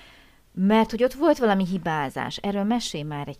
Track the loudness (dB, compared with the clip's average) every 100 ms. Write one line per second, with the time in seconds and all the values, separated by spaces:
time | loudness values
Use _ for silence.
0 | -20 -20 -20 _ _ -2 4 4 4 2
1 | 0 2 2 4 4 2 0 -2 -2 -2
2 | -4 -6 -8 -6 -4 -2 0 -2 -2 -8
3 | -8 -8 -10 -12